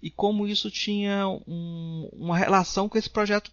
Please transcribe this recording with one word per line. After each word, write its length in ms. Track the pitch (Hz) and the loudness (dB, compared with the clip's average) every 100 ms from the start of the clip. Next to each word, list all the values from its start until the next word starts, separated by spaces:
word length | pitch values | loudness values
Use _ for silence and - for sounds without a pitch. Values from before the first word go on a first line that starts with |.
e 80 | 160 | -10
como 360 | - 202 214 208 | 0 2 2 0
isso 240 | 208 - | -2 -2
tinha 560 | - - 208 202 202 196 190 - | -4 -2 0 0 0 0 -2 -6
um, 600 | 170 170 170 165 160 156 | -8 -6 -8 -8 -8 -8
uma 240 | - 170 170 | -6 0 2
relação 520 | - 190 175 - 202 | 6 4 4 0 0
com 100 | 220 | 0
esse 100 | - | 0
projeto 420 | - 208 208 - | 0 2 0 -2